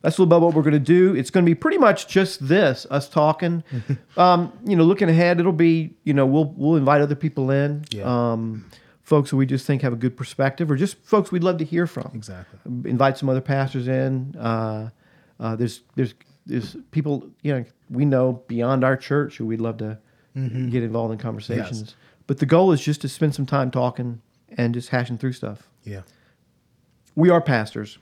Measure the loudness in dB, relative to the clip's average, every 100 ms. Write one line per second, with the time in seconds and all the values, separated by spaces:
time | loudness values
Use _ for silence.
0 | -2 2 4 6 6 4 2 2 4 4
1 | 4 2 -2 2 2 2 0 4 4 2
2 | 0 0 0 -4 0 2 2 0 -4 -6
3 | -2 0 2 2 -2 -4 -6 -10 -6 -6
4 | _ 4 4 6 0 -6 -2 4 4 4
5 | 4 4 4 2 0 4 4 2 -2 -8
6 | -2 2 2 2 0 -2 0 2 4 2
7 | 2 -2 -4 -4 -2 0 0 -4 -10 -8
8 | -4 -2 0 -2 -6 -10 -16 -20 _ _
9 | 0 0 2 0 0 -2 -2 -2 -2 -2
10 | -4 -4 -14 -2 -2 -2 -2 -2 -2 -6
11 | _ 0 2 -2 0 -2 -2 -2 -2 -6
12 | -12 -14 -14 -16 -18 -20 -12 -10 -4 2
13 | 2 2 -2 -2 -2 -2 -2 -4 -4 -2
14 | -2 -4 -6 -8 -4 -2 -4 -6 -10 _
15 | _ _ _ _ -8 -4 -6 -6 _ -4
16 | -4 -6 _ _ -8 -6 -6 -14 -6 -4
17 | -2 -6 -8 _ -4 -4 -6 _ _ -2
18 | 2 4 2 -2 _ -4 0 2 2 0
19 | -2 -2 -2 -6 -6 -4 -6 -6 -10 -10
20 | _ _ _ -8 -8 -6 -4 -2 -2 -4
21 | -4 -6 -8 -10 -6 -6 -6 -10 -12 _
22 | _ _ -8 -4 2 4 6 2 0 -4
23 | -6 -2 -2 -2 -2 -2 -2 -2 -2 -4
24 | -8 -10 _ _ _ -4 -2 -2 -4 -4
25 | -4 -4 -6 -6 -10 -12 _ _ -16 -16
26 | -18 _ _ _ _ _ _ _ _ _
27 | _ 2 6 6 4 0 0 -8 -12 -16